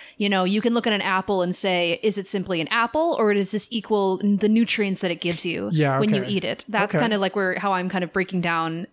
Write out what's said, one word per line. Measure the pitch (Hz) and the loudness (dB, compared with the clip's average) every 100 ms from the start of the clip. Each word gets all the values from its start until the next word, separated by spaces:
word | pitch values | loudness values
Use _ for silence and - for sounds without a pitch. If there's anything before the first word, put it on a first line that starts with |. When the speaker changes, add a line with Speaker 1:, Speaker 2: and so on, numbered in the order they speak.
| - - | -20 -4
Speaker 1:
you | 202 | 0
know, | 196 | 2
you | 185 202 | 2 2
can | 233 | 2
look | 233 226 | 0 0
at | |
an | 208 | 0
apple | 190 190 190 196 | 0 -2 0 0
and | 175 | 0
say, | 180 196 180 175 165 | 0 0 2 0 0
"Is | 214 202 | 0 0
it | 190 | 0
simply | 202 185 175 | -2 -2 -2
an | 160 | 0
apple, | 226 233 302 339 - | 0 0 0 0 2
or | 220 | 2
does | 202 196 | 2 0
this | 214 - | 0 -2
equal | 226 - 214 196 180 | -4 0 0 2 0
the | 202 202 214 | 0 2 4
nutrients | 220 233 - 202 185 | 4 2 0 0 0
that | 185 | -2
it | 175 | -2
gives | 175 165 | -4 -4
you | 175 - 208 | -4 -4 -2
Speaker 2:
Yeah, | 165 147 135 | 2 2 2
Speaker 1:
when | 214 | 2
you | 208 | 0
Speaker 2:
okay. | 190 | 0
Speaker 1:
eat | 196 | -2
it?" | 110 139 - | -2 -6 -4
That's | 208 202 | -2 0
Speaker 2:
Okay. | 170 | 2
Speaker 1:
kind | 233 | 2
of, | 214 | 0
like, | 196 | 0
where, | 208 190 180 | 0 -2 0
how | 202 | 0
I'm | 190 180 | 0 -2
kind | 185 | -2
of | 170 | -2
breaking | 196 185 185 | -2 -2 -2
down | 170 170 160 165 175 | 0 0 -2 -4 -8